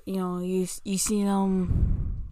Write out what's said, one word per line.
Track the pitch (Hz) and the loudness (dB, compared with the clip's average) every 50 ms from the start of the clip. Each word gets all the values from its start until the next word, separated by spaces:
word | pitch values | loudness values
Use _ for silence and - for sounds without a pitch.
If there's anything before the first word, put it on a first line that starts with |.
| - | -4
you | - 190 190 | -6 -4 -2
know, | 185 180 180 180 | -2 -2 -4 -4
you | 180 180 185 185 185 | -2 0 0 0 0
s-, | 180 - - - | -2 -4 -8 -4
you | 202 190 185 | -4 -2 0
see | - - 214 208 202 | 0 0 0 2 2
them | 202 196 190 196 190 190 185 180 175 - - - - - - - - - - - - | 2 2 2 2 2 2 2 2 2 4 4 4 4 2 0 -2 -4 -4 -6 -8 -10